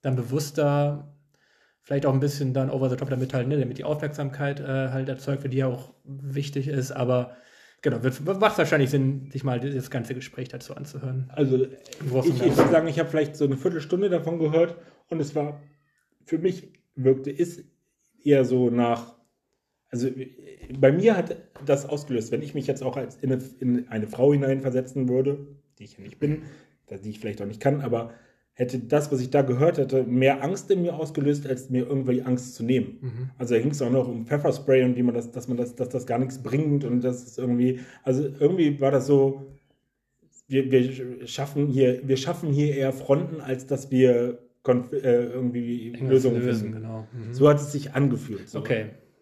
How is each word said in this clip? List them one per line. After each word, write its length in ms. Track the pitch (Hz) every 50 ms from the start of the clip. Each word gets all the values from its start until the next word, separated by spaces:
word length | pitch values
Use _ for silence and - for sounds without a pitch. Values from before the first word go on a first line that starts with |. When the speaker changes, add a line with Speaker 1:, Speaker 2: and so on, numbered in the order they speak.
| -
Speaker 1:
dann 120 | 139 127
bewusster 1000 | 123 113 113 127 151 151 - - 160 147 143 143 143 143 143 147 143 - - - _ _ _ _ _ _ _ _ _ _ _ _ _
vielleicht 240 | _ - 143 139 139
auch 80 | 143 131
ein 60 | 131
bisschen 340 | 139 143 - - 143 131 127
dann 160 | 135 131 135
over 200 | 135 131 135 127
the 40 | 123
top 140 | 120 143 135
damit 240 | 135 123 127 123 -
halt, 140 | 127 120
ne, 120 | 127 147 147
damit 200 | 131 117 - -
die 40 | -
Aufmerksamkeit, 760 | 151 151 151 160 143 147 - 143 135 135 - 147 139 143 143
äh, 40 | 139 139 135 135 135 127
halt 200 | 131 135 135 135
erzeugt 320 | 131 131 - - 139 135 -
wird, 100 | 135 131
die 40 |
ja 100 | 135 135
auch 260 | 131 120 - - - - _ _
wichtig 640 | - 139 135 139 139 135 139 139 - - 143 131
ist, 240 | 147 139 131 123 -
aber 440 | - 135 123 123 127 123 120 123 - - - _ _ _ - - _ _
genau, 220 | - 147 120 117 117
wird, 200 | 131 131 - 143 165 196 190
macht 180 | 214 214 - -
wahrscheinlich 320 | 160 147 165 147 139 127
Sinn, 400 | 147 139 135 135 139 139 135 -
sich 120 | - 135 127
mal 160 | 135 123 120
das 300 | 123 143 135 127 123 -
ganze 240 | - 127 110 - 131
Gespräch 340 | 127 120 - - - 123 -
dazu 260 | - 123 - - -
anzuhören. 560 | - - - - 139 - 131 131 131 131 - -
Speaker 2:
Also, 200 | 151 147 131 127 127 131
Speaker 1:
Im 440 | 127 - - - - - - - 135
Großen 220 | 123 131 131 170
Speaker 2:
ich, 40 | 131
Speaker 1:
und 0 |
Speaker 2:
ich 40 | 123 190
Speaker 1:
Ganzen. 120 | 165 139 160
Speaker 2:
würd 120 | 165 151
sagen, 160 | 170 160 160
ich 120 | 165 143 160
hab 100 | 160 151
vielleicht 260 | - 156 147 143 -
so 100 | - 147
eine 120 | 139 135
Viertelstunde 520 | 131 - 185 170 156 147 - 180 180 202 202
davon 280 | 180 170 - 165 170
gehört 380 | 165 160 151 151 165 170 170 - - - - _ _ _ _
und 100 | 170 160
es 140 | 143 143 -
war, 240 | 151 147 147 143 - - - _ _ _ _ _ _ _ _ _ _ _
für 120 | - 165
mich 340 | 160 165 185 180 - - - _ _ _ _ _
wirkte, 360 | 139 127 135 135 131 - 143
ist 320 | 139 - 175 170 - - - _ _ _ _ _ _ _ _ _ _ _ _
eher 220 | 143 143 135 127
so 240 | 120 127 127 123 120
nach, 460 | 117 120 120 117 117 117 - - - _ _ _ _ _ _ _ _ _ _ _ _ _ _ _
also, 200 | - 120 123 131 127 131 - - - - - - - - - - 131
bei 140 | 135 135 135
mir 260 | 143 175 202 226 214
hat 200 | 180 - - - - - _ _ - 143
das 220 | 143 139 139 - -
ausgelöst, 420 | 190 143 - - 127 117 107 -
wenn 100 | - - 151
ich 100 | - -
mich 140 | 147 127
jetzt 160 | - 131 - 127
auch 140 | 127 -
als 180 | 139 123 - -
in 140 | - - 131
eine, 100 | 131 127 - - - _
in 280 | 135 123 123 120 120 -
eine 180 | 117 110 107
Frau 240 | 104 - - 127 143 147
hineinversetzen 760 | 143 139 135 135 135 135 135 123 127 127 - - 143 131 123
würde, 380 | 123 131 135 143 143 143 143 143 - - _ _ _ _
die 60 | 104
ich 120 | - -
ja 60 | - 98
nicht 160 | 98 - _
bin, 240 | 151 147 151 151 - - - - _ _ _ _ _
da-, 100 | _ 104
die 120 | 95 98 107
ich 100 | 107 -
vielleicht 220 | - 107 101 -
auch 40 | 101
nicht 160 | 101 107 -
kann, 200 | - 139 147 143
aber 300 | - 117 120 113 113 - - - _ _ _ _ _ _
hätte 280 | _ - 127 123 - 127
das, 320 | 113 113 147 151 143 147
was 100 | 143 127
ich 80 | 123 127
da 140 | - 143 139
gehört 340 | 131 123 123 147 170 170
hätte, 260 | 151 135 - 131 131 123
mehr 400 | 113 123 127 131 135 139 135 135
Angst 280 | 151 190 196 - -
in 100 | 202 185
mir 140 | 175 175 170
ausgelöst, 500 | 156 156 147 - 151 143 143 147 143 -
als 220 | 135 131 123 - -
mir 160 | 127 127 120
irgendwie 360 | - 143 135 131 123 127 123 123
Angst 320 | 127 127 120 - - -
zu 80 | - 117
nehmen. 340 | 117 127 127 - - - -
Speaker 1:
Mhm. 280 | - 127 110 117 127 131 -
Speaker 2:
Also 160 | - 123 117 123
da 80 | 117
ging's 180 | 120 147 147 147 139
auch 80 | 117
noch 160 | 127 135 123
um 180 | 123 117 113 113
Pfefferspray 580 | - 147 143 147 156 131 - - - 131 131 127
und 120 | 127 123
wie 60 | 123 123
man 100 | 123 117
das, 180 | 120 113 -
dass 160 | - 123 117
man 100 | 127 127
das, 180 | 120 120 - -
dass 140 | - - -
das 180 | - 127 -
gar 100 | - 117
nichts 240 | 117 131 131 - -
bringt 420 | - 110 123 143 156 147 143 139 135
und 180 | 120 123 123
das 220 | 120 127 123 - -
ist 140 | - -
irgendwie, 440 | - 127 123 120 120 123 127 131 127 - - - - _
also 200 | 135 131 135 151 139 143 -
irgendwie 420 | 147 151 185 185 165 147 143 139
war 80 | 135 135
das 160 | 139 131 131
so, 400 | 147 143 139 135 135 135 135 - - - - _ _ _ _ _ _ _ _ _ _ _ _ _ _ _ - _
wir, 240 | _ 131 135 135 127
wir 560 | 131 127 123 131 131 - 127 123 123 127 143
schaffen 400 | - - - 165 143 - 147 143
hier, 340 | 147 131 135 131 123 123 127 -
wir 100 | 135 -
schaffen 340 | 131 - 170 170 - 170 156
hier 240 | 139 143 147 147 139
eher 180 | 139 135 135 131
Fronten, 480 | - - - 185 170 - - 165 156
als 260 | 139 135 131 127 -
dass 240 | - 143 123 - -
wir 480 | 131 127 131 127 120 120 120 123 123 - - _ _ _ _
Konf-, 280 | 127 123 123 123 -
äh, 340 | 151 139 135 127 120 120 120
irgendwie 640 | 113 120 127 127 123 120 123 120 117 120 120 110 117
Speaker 1:
Irgendwas 200 | 120 117 131 131
Speaker 2:
Lösungen 320 | 131 131 131 127 120 120
Speaker 1:
lösen, 200 | 123 123 120 110 104
Speaker 2:
finden. 180 | 101 110 113
Speaker 1:
genau. 260 | 110 110 113 110 110 - 123
Mhm. 200 | 120 110 110 120
Speaker 2:
So 120 | 127 143
hat 100 | 147 147
es 140 | 147 139 -
sich 220 | - 143 - - -
angefühlt, 560 | 131 143 135 120 107 - - 107 95 90 -
so. 80 | -
Speaker 1:
Okay. 300 | 107 107 - 127 110 107 104 104 - _ _ _ _